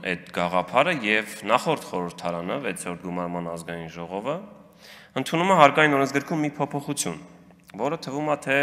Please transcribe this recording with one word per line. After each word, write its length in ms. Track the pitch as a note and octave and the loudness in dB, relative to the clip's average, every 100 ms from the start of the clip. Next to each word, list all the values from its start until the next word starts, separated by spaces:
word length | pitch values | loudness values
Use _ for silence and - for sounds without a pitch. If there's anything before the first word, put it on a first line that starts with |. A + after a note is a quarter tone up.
| F#2 | -4
այդ 200 | F2 - | -6 -4
գաղափարը 600 | - F2 F2+ E2+ A#2+ D3+ D#3+ | -2 0 0 2 2 4 2
և 380 | G#2+ G#2+ G#2 - G2 | 2 0 0 -10 2
նախորդ 380 | A#2+ E3 C#3+ - | 2 4 -2 -2
խորհրդարանը, 680 | F#2 F2 - F2 E2+ F2 B2 | -4 -4 -6 -6 -4 -4 -4
վեցերորդ 400 | B2+ F2 F2+ F2 F#2 | -4 -6 -8 -8 -6
գումարման 400 | F2+ F2 F2 E2+ | -4 -4 -4 -6
ազգային 400 | E2+ E2+ E2+ E2 | -8 -8 -10 -10
ժողովը, 400 | E2 E2+ F#2 A#2 E3 G#3 - - - - - - - | -12 -8 -6 -4 -6 -8 -20 -20 -20 -20 -20 -10 -6
ընդունում 300 | C3+ E3 F3+ | -2 0 4
է 40 | F#3 | 8
հարկային 340 | C#3+ C3 D3+ | 8 8 6
օրենսգրքում 480 | C#3 C#3 C3+ C3+ E3 | 6 2 0 -2 -2
մի 80 | D3+ D3 | -2 -2
փոփոխություն, 640 | C#3 C#3+ C#3 C#3+ G2 D#2+ - - - - _ F#2+ | -4 -4 -6 -6 -6 -6 -14 -20 -20 -20 _ -4
որը 220 | B2+ D#3+ | -4 -2
թվում 300 | - C3+ D3+ | -6 -6 -2
է, 40 | D3 | -2
թե 160 | - C#3 | 0 2